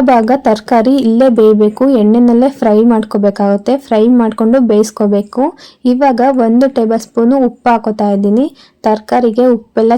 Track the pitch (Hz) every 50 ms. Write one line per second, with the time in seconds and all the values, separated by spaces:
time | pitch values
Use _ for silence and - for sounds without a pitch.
0 | 277 254 254 233 220 214 254 277 277 247 220 220 - - 254 233 220 254 269 285
1 | 254 226 226 233 262 269 233 226 220 214 214 208 214 214 214 - 254 269 277 233
2 | 208 208 220 240 240 240 233 233 247 277 277 - - 226 208 214 226 240 233 220
3 | 214 214 - 214 202 202 196 - 202 202 202 202 208 - 254 277 - - 233 214
4 | 214 240 254 247 233 214 226 - 226 220 240 269 247 220 214 208 214 214 - -
5 | 214 208 208 202 208 208 - 240 262 302 - - - - - _ - 247 247 254
6 | 285 277 254 226 247 269 277 254 233 226 226 240 269 269 269 247 233 214 226 226
7 | 220 - _ 233 233 233 269 277 262 240 240 - _ 247 233 226 226 220 214 214
8 | 214 208 202 196 202 202 208 233 277 330 - - - _ _ _ - 214 214 214
9 | 214 - - 247 247 233 214 233 247 254 240 220 226 - _ - 220 226 233